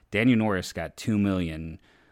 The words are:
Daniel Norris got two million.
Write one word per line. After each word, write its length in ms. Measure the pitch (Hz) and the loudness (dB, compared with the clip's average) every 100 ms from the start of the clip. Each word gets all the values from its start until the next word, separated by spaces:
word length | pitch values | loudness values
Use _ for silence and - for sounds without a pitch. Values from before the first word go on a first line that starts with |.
| _ | _
Daniel 280 | 101 120 113 | 0 4 4
Norris 340 | 110 95 - | 2 0 -4
got 240 | - 80 - | -8 -10 -8
two 200 | - 107 | -2 2
million. 600 | 101 92 82 80 80 82 _ _ _ | 2 2 -2 -6 -10 -14 _ _ _